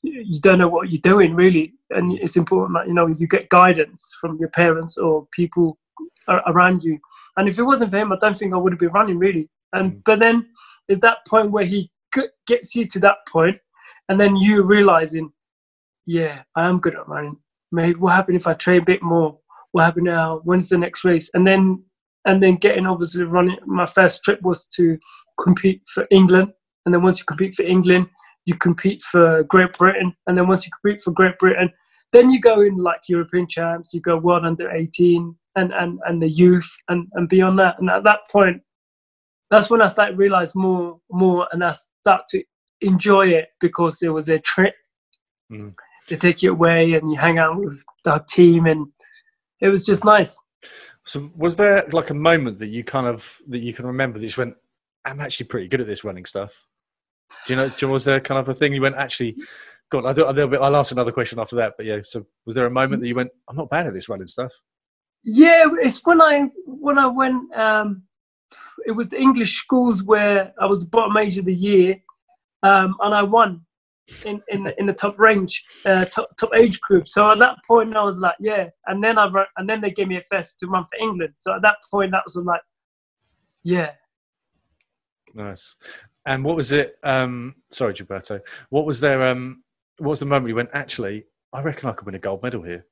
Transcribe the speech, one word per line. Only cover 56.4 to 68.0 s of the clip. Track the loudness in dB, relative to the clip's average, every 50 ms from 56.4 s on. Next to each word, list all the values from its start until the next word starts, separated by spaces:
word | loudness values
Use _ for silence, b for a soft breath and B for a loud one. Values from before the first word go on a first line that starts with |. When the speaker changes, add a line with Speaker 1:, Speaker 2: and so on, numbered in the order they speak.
| -12 -12 _ _ _ _ _ _ _ _ _ _ _ _ _ _ _ _ -20 -20 -8 -6
Speaker 2:
Do | -4
you | -2
know, | -2 -4
do | -4 -6 -4
you, | -2
was | -2 -2 0
there | 0 -2 -2
kind | -2 _ -6 -6
of | -4 -6
a | -4
thing | -2 -2 -2 -2
you | -2
went, | -2 -2 -2 -4
"Actually," | -8 -8 -6 -8 -8 -8 -8 -12 B B B B B B B B B _
God, | -6 -4 -4
I | -2 0
do, | 0 0 0
a |
little | 2 -2 -2 0
bit, | 0 0
I'll | 0 2 2
ask | 2 0 -2
another | -2 -4 -4 -4
question | -4 -6 -6 -6 -6 -10
after | -10 -6 -4 -4
that, | -4 -4 -6 -10
but | -8
yeah, | -8 -8 -8 -8
so | -12 -14 -16 -16 _ _ _ _
was | -8 -4
there | -2 -2
a | -2
moment | 0 -2 -2 -2 -2 -6
that | -6 -6
you | -4
went, | -6 -6 -8 _ _ _ -14
"I'm | -12
not | -12 -10 -6
bad | -6 -6 -6 -6
at | -10
this | -12 -12 -12
running | -12 -12 -12 -14
stuff"? | -12 -12 -12 -12 _ _ _ _ _ _ _ _ _ _ _ _ _ _ _
Speaker 1:
Yeah, | -4 6 6 8 8 8 6 6 4 2 0
it's | -2 -2 -2 -2 _
when | 2 4 6
I, | 6 6 4 2 0 -2 _ -12 -18
when | -18 -18 -8 -4 0 0 2
I | 2 0
went, | 0 -2 -2 -2 -2 -4 -6 -10 -6
um, | -4 -2 0 0 0 -2 -4 -8 -10